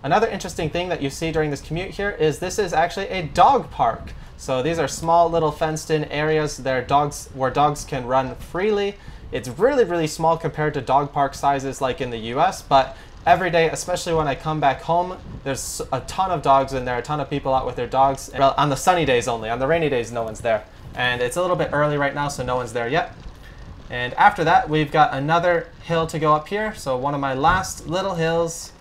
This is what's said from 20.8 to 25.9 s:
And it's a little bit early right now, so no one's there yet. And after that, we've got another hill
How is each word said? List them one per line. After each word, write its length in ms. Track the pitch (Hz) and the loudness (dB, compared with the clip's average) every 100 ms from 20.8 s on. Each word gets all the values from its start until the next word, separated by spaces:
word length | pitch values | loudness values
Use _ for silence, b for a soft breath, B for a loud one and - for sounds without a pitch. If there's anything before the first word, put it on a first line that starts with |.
| - | -14
And 260 | - 127 123 | -2 0 0
it's 160 | 123 - | -2 0
a 60 | |
little 140 | 180 170 | 0 0
bit 160 | 147 | 0
early 240 | 143 151 147 | 0 0 2
right 160 | 143 | 0
now, 140 | 143 143 | -2 -4
so 160 | - | -4
no 140 | 123 127 | -2 -2
one's 160 | 120 | -2
there 140 | 120 117 | -4 0
yet. 280 | 156 185 - - B B B B - - | -2 -2 -10 -18 B B B B -18 -10
And 240 | 123 123 | -6 -4
after 300 | - 196 202 | 4 4 6
that, 260 | 147 190 180 | 4 4 4
we've 220 | 156 147 | 0 2
got 240 | 160 147 135 | 4 4 2
another 520 | 143 170 175 170 - - | 2 2 4 0 -2 -16
hill 240 | - | -4